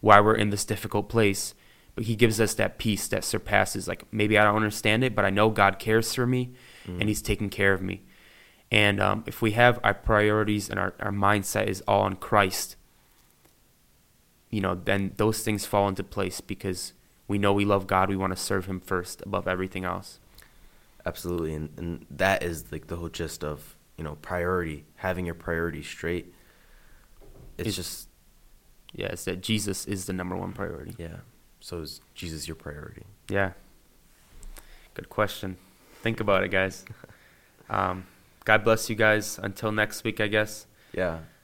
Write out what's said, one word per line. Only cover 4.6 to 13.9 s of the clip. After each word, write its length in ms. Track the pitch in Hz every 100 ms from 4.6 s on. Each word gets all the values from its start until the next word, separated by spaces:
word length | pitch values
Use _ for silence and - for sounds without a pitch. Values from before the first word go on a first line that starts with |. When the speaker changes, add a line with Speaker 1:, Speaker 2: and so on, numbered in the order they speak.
| 107 - 110 110
Speaker 1:
it, 100 | 127 107
but 80 | 98
I 40 |
know 200 | 98 110
God 300 | 107 98 98
cares 340 | - 110 113
for 120 | - 123
me 240 | 127 127 127 - - -
Speaker 2:
Mm. 120 | 90
Speaker 1:
and 80 | 107
he's 120 | 104
taking 280 | - 107 104
care 240 | - 98
of 80 | 95
me. 200 | 95 92 - - - - - _ _
And, 300 | 104 104 101
um, 220 | 101 101 -
if 140 | -
we 100 | 110
have 280 | 107 120 120
our 100 | 107
priorities 760 | 101 - 107 107 107 107 104 101
and 80 | 101
our, 140 | 92 -
our 120 | 101
mindset 560 | 101 98 104 98 107 101
is 140 | 95 -
all 140 | 101
on 140 | 101 95
Christ, 580 | - 107 98 - - - _ _ _ _ _ _ _ _ _ _ _